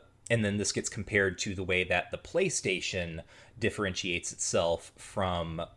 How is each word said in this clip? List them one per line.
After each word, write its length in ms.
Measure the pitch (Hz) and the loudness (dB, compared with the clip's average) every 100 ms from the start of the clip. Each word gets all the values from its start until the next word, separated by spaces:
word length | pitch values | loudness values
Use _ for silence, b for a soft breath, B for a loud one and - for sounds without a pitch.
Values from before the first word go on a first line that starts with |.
| - _ - | -6 _ 0
and 140 | 117 | 2
then 140 | 104 104 | 4 2
this 160 | 98 | 0
gets 160 | 117 - | -2 -4
compared 480 | - 98 104 98 87 | -6 0 4 4 2
to 160 | - 95 | -4 -4
the 80 | |
way 220 | 92 90 90 | 0 2 4
that 260 | 90 - | 2 0
the 60 | - | -6
PlayStation 1040 | - 170 190 - 104 90 - 95 85 80 B B B - | -2 0 2 0 0 0 -2 -4 -4 -6 B B B -2
differentiates 760 | 104 - 101 87 92 87 - | -2 0 -2 -2 -2 -2 -4
itself 580 | - - 104 85 82 - - | -6 0 2 4 2 -4 -18
from 640 | - - 92 87 82 80 82 | -8 -2 0 0 -2 -4 -8